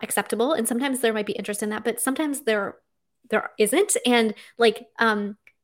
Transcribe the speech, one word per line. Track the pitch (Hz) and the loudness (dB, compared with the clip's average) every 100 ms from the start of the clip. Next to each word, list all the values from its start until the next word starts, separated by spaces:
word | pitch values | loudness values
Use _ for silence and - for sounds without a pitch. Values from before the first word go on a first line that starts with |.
acceptable, | - - 202 214 240 | -4 -2 -2 0 0
and | 220 226 | 0 0
sometimes | 240 277 254 | -2 -2 0
there | 226 | 0
might | 220 208 | 0 -2
be | |
interest | 202 202 202 | -6 -6 -4
in | 214 | -4
that, | 214 | -4
but | 233 233 | -4 -2
sometimes | - 269 302 277 | -2 -2 -2 -2
there, | - 214 196 - _ _ _ _ - | 0 0 -2 -8 _ _ _ _ -4
there | 214 - - | -4 -2 0
isn't. | 208 294 403 - 247 | 2 2 2 0 2
And, | 240 220 202 - - | 4 2 -2 -10 2
like, | 233 220 - - | 2 2 -8 0
um, | 226 208 202 202 _ _ | 0 2 -4 -8 _ _